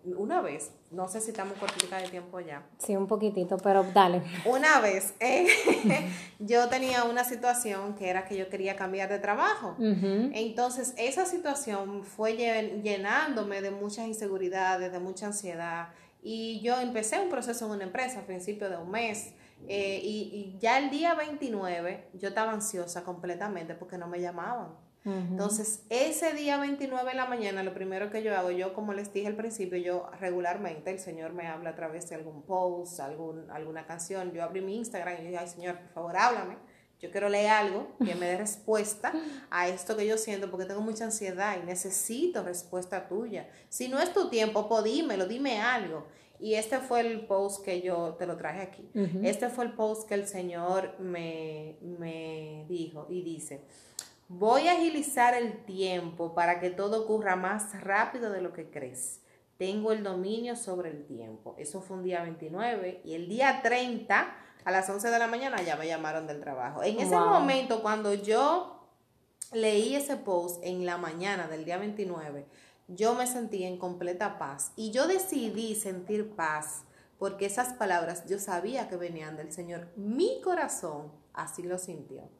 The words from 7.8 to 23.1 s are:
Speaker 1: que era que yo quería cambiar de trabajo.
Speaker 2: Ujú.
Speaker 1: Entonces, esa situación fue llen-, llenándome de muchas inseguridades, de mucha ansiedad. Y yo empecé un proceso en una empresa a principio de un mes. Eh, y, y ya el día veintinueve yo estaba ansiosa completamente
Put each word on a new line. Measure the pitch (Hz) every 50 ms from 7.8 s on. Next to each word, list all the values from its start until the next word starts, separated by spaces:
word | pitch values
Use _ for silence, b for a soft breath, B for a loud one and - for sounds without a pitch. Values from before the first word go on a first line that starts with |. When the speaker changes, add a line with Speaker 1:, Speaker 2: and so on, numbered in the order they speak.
| 196 202 208
Speaker 1:
que | - 202 185
era | 185 190 190
que | - 208
yo | 190 190 190
quería | 196 190 190 196 196
cambiar | 196 196 185 190 196 190 190
de | 202 202
trabajo. | 202 202 208 247 320 403 427 - - 190 - -
Speaker 2:
Ujú. | 233 214 202 175 190 196 196 202 233 277 -
Speaker 1:
Entonces, | 214 226 226 220 - 247 247 247 262 247 - -
esa | - 226 254 269 359 370
situación | 359 370 349 - 294 277 277 - 226 208 196 196 196 202 202 196
fue | - - - 214 220 226
llen-, | 226 240 233 226 220 214 214 - 208 208
llenándome | 214 202 190 190 202 233 277 311 302 269 220 202 202 202 196 196
de | 196
muchas | 202 202 202 208 208 226 226 226
inseguridades, | 220 214 220 202 196 190 190 180 185 190 190 185 185 185 180 180
de | 180 180
mucha | 180 185 190 - 214
ansiedad. | 208 202 - - 185 170 165 170 170 165 170 170 165 b b b b b b
Y | - 214 220 226 226 226 226 208 202
yo | 240 247 254
empecé | 254 240 240 220 214 214 311 349
un | 392 349
proceso | 339 247 226 240 233 233 233
en | 214 214
una | 202 196
empresa | 185 180 254 254 240 240 202
a | 190
principio | - 185 180 180 202 208 208 208 196
de | 185
un | 170 165 180
mes. | 196 226 233 220 208 208 - - b b b b b b - -
Eh, | 196 202 196 196 196 190 -
y, | - 214 214 202 - -
y | 208 202 190 190 190
ya | - 226 247 269
el | 285 277
día | - 285 330 339 330
veintinueve | 320 302 302 294 285 294 254 220 202 190 180 175 170 170 180 196 202 - - -
yo | 185 - 196
estaba | 196 220 220 220
ansiosa | 220 214 208 - - 185 175 175 - 180 175
completamente | 180